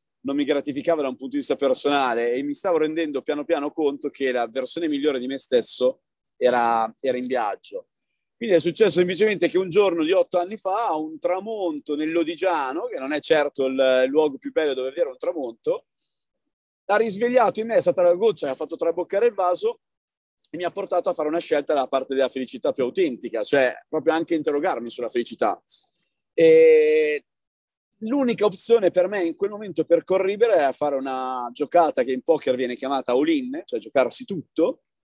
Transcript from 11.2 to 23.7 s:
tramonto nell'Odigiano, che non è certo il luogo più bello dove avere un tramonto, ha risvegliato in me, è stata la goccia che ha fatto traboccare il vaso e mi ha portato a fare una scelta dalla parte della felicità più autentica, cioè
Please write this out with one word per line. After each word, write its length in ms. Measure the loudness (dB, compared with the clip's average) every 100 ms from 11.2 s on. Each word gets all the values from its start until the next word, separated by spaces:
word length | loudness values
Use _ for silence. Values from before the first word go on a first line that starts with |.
tramonto 720 | -4 -4 -6 -6 -6 -6 -6
nell'Odigiano, 920 | -6 -2 -2 -2 -2 -2 0 -2 -6 -8
che 120 | -8
non 140 | -6
è 80 | -6
certo 460 | 2 2 2 -2 -2
il 400 | 2 4 4 2
luogo 300 | 2 0 -2
più 120 | -6
bello 240 | -2 -2
dove 140 | -2 -4
avere 200 | -4 -4
un 80 | -4
tramonto, 680 | -6 -6 -8 -8 -6 -6 -10 _ _ _ _ _ _ _ _ _ -2
ha 100 | 0
risvegliato 640 | 0 -2 2 4 4 0
in 80 | -2
me, 80 | 0
è 40 |
stata 220 | 2 4
la 100 | 4
goccia 320 | 4 2 0 -4
che 60 |
ha 40 | -6
fatto 180 | -8
traboccare 520 | -4 -4 -2 -4 0 0
il 80 |
vaso 440 | 2 0 0 -4 -6 _ _ _ _ _ _ _
e 60 | -8
mi 80 |
ha 60 | -8
portato 380 | -6 -4 -2 -2
a 60 |
fare 140 | -2 -2
una 100 | -2
scelta 340 | 0 -2 0
dalla 140 | -2 0
parte 280 | -2 -2
della 140 | 0 0
felicità 440 | -2 -8 -4 -4
più 120 | -2
autentica, 580 | -2 0 -2 -2 -8 -6
cioè 280 | 0 2 2